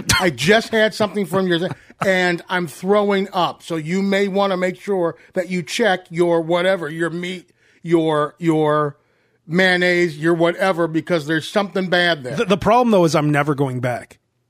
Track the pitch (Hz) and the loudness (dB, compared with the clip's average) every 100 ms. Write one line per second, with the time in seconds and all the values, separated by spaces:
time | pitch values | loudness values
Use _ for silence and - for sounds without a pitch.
0 | - - 185 120 151 220 - 220 214 - | -2 0 0 0 2 2 2 0 0 0
1 | 208 202 170 190 185 170 180 - - - | -4 -2 -4 -2 0 -2 -2 -8 -16 -4
2 | 196 185 180 170 - 185 170 - 190 208 | 0 2 0 -2 -4 -4 -4 -6 0 2
3 | 202 196 190 185 156 - - 165 156 190 | 2 0 -2 -2 -2 -4 -8 -8 -4 -2
4 | 196 196 202 196 196 180 185 180 - 190 | 0 0 0 0 -2 -2 -4 -4 -6 -2
5 | 170 - _ 185 175 180 156 - 220 185 | -4 -6 _ -6 -4 -6 -4 0 0 0
6 | - 165 175 170 160 175 185 190 151 165 | -4 -2 2 0 0 0 0 0 -4 -4
7 | 165 170 180 185 - _ _ _ 165 170 | -4 -4 -8 -10 -14 _ _ _ 0 2
8 | 160 151 151 - 165 156 151 151 147 - | 2 0 -2 -2 0 2 2 2 0 -6
9 | _ _ _ _ - 175 190 180 180 175 | _ _ _ _ -4 2 2 2 2 2
10 | 175 151 165 170 170 175 190 170 165 160 | 0 0 0 2 2 2 0 0 -2 -2
11 | - 170 143 160 - 214 208 196 185 175 | -2 -2 -2 -4 -2 -2 -2 -2 0 2
12 | 175 156 123 160 196 190 202 240 240 202 | 2 0 -4 -4 0 0 4 4 4 4
13 | 170 156 147 147 143 139 139 127 123 117 | 4 4 2 2 2 0 -2 -2 -4 -6
14 | - - _ _ | -10 -20 _ _